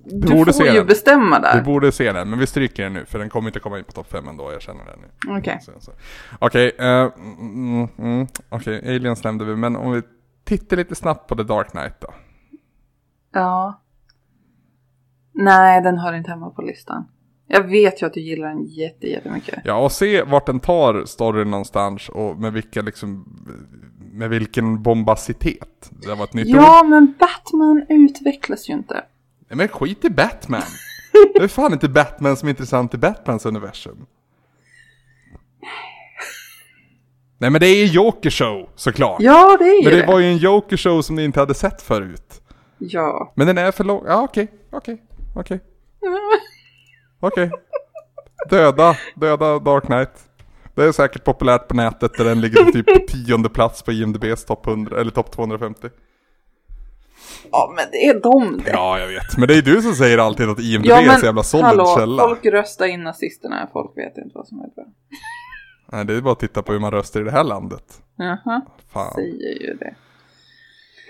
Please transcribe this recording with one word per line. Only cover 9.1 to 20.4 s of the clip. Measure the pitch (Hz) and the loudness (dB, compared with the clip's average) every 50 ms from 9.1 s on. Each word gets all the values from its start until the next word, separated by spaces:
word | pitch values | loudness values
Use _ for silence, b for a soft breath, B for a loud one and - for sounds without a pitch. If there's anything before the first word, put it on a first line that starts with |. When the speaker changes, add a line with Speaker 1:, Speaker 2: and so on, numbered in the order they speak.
| 117 113 - | -6 -6 -8
Speaker 2:
nämnde | 110 107 107 107 | -8 -8 -8 -8
vi, | 107 107 | -8 -6
men | 113 117 120 120 | -6 -4 -6 -6
om | - 123 127 | -6 -6 -6
vi | 123 117 117 _ _ _ _ _ _ _ - | -6 -6 -8 _ _ _ _ _ _ _ -8
tittar | - 214 185 - - 190 | -6 -6 -6 -4 -4 -4
lite | 180 170 - 165 | -4 -4 -8 -10
snabbt | - - 165 151 - _ - | -8 -6 -6 -6 -6 _ -10
på | 127 | -8
The | 117 | -8
Dark | 107 113 - - - - | -6 -4 -4 -4 -4 -6
Knight | - 80 67 - - _ | -10 -14 -14 -14 -14 _
då. | - - - - _ _ _ _ _ _ - - _ _ _ _ _ _ _ _ _ _ _ _ _ _ | -20 -20 -20 -20 _ _ _ _ _ _ -20 -20 _ _ _ _ _ _ _ _ _ _ _ _ _ _
Speaker 1:
Ja. | - 190 185 180 185 185 190 202 202 _ _ _ _ _ _ _ _ _ _ _ _ _ _ _ _ _ _ _ _ _ _ _ _ _ _ _ _ _ _ _ | -6 -4 -4 -4 -4 -6 -6 -8 -12 _ _ _ _ _ _ _ _ _ _ _ _ _ _ _ _ _ _ _ _ _ _ _ _ _ _ _ _ _ _ _
Nej, | - 302 196 196 190 185 185 185 185 180 | -6 -2 2 4 4 6 6 6 4 4
den | 180 185 180 175 | 2 0 -2 -2
hör | 175 175 | -6 -8
inte | 165 165 165 170 | -8 -10 -12 -14
hemma | 170 165 170 175 | -14 -16 -16 -16
på | - - | -14 -12
listan. | - 147 - - - - - - - _ _ _ _ _ _ _ _ - | -12 -12 -14 -14 -16 -14 -14 -14 -14 _ _ _ _ _ _ _ _ -2
Jag | - 202 | 0 0
vet | 190 180 190 214 208 190 190 - | 0 2 2 4 2 2 2 -2
ju | 180 | -8
att | 160 - | -8 -8
du | 170 | -10
gillar | 160 160 160 156 156 156 | -12 -10 -10 -10 -10 -10
den | 156 156 156 | -10 -10 -12
jätte-, | 156 156 156 160 165 - - - | -12 -10 -10 -10 -10 -10 -12 -12
jättemycket. | - 175 - - 196 - - - - - - - | -10 -10 -10 -10 -12 -12 -12 -12 -12 -14 -12 -8
Speaker 2:
Ja, | - 104 113 135 | -6 -4 -2 -2
och | 139 | -2
se | - - 196 214 208 180 | -2 -2 -2 0 0 -2
vart | - 139 143 143 | -2 0 0 0